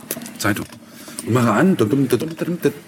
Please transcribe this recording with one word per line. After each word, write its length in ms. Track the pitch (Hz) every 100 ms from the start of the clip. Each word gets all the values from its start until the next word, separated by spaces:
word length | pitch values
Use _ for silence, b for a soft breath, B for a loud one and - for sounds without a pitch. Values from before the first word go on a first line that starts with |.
| - - - -
Zeitung. 280 | 104 104 - - B B B B -
Und 60 |
mache 180 | 120 120
an. 260 | 107 185 175
Dum, 140 | 107
dum, 180 | 135 127
dum, 100 | 120
dum, 180 | - -
dum, 240 | 165 175
dum. 120 | 143 -